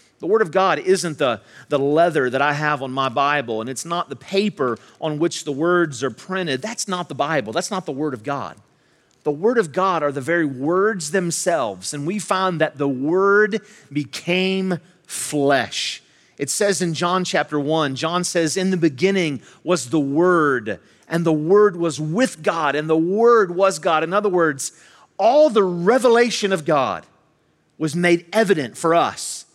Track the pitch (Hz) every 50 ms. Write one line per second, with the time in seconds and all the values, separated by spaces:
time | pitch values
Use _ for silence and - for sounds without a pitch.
0 | _ _ _ - 143 160 208 226 220 160 147 190 190 190 160 147 - 180 190 180
1 | 151 170 151 - 147 127 113 101 - _ - - - - 143 139 139 143 147 160
2 | 170 175 151 143 127 123 117 131 139 147 147 143 151 151 151 135 131 131 131 135
3 | 135 131 117 143 139 143 147 147 127 117 113 110 110 123 131 - - 165 170 175
4 | 170 - 139 - - - 190 196 208 208 - - 139 123 117 110 - - - -
5 | 151 160 151 147 165 170 - - - 151 139 131 160 175 180 175 170 156 135 110
6 | 135 131 107 - - - 185 190 185 160 131 131 135 214 233 - - - 185 180
7 | 170 - 147 123 143 147 160 147 110 101 110 160 190 - 214 185 175 - 139 131
8 | 151 151 127 113 107 139 143 135 107 80 - - _ _ _ _ _ _ _ _
9 | _ _ _ _ - 151 147 147 180 226 254 240 202 156 131 185 185 190 180 165
10 | 147 147 135 139 131 143 170 170 160 143 135 123 135 151 175 185 196 214 220 190
11 | 156 147 160 196 180 170 160 - - 180 170 156 127 107 98 90 95 - - 147
12 | 143 160 208 214 - - 196 185 190 185 180 151 156 151 - 135 143 143 135 127
13 | 135 151 170 185 196 196 202 208 214 208 202 202 - - - - - - 139 147
14 | 143 - - - - - 175 185 185 190 190 190 190 185 180 160 - - _ _
15 | _ - - - - - - 147 139 139 143 131 113 - - - - - - -
16 | _ _ _ _ _ _ _ - 147 135 - - 214 202 196 - 185 170 160 -
17 | 175 175 180 185 180 - - 160 147 - 151 147 143 143 160 160 151 139 135 123
18 | 151 160 170 180 180 - - 175 165 156 - 196 185 190 190 180 160 160 139 120
19 | 160 190 196 196 175 156 143 117 - - - _ - 151 180 160 120 123 170 156
20 | 143 139 139 156 175 180 180 170 156 147 135 123 110 107 98 - _ _ _ _
21 | _ - 165 170 170 165 156 151 151 160 196 208 214 208 170 170 170 165 143 147
22 | 156 151 156 214 262 - - - 156 202 170 165 156 143 139 147 151 156 160 165
23 | 165 175 190 214 226 240 240 226 208 175 175 175 196 190 180 156 156 185 165 156
24 | 160 165 185 208 214 208 180 180 170 156 143 135 - - - - - - _ -
25 | - _ _ - 196 220 262 302 302 311 214 214 196 185 175 175 170 190 240 262
26 | 220 254 233 233 240 240 - - 214 196 190 170 147 160 156 139 131 110 92 80
27 | - _ _ _ _ _ _ _ _ _ _ _ _ _ _ - 151 156 135 175
28 | 175 175 175 170 - - - 214 226 185 196 160 135 113 - - - 165 170 170
29 | 147 107 95 - - - - - - _ _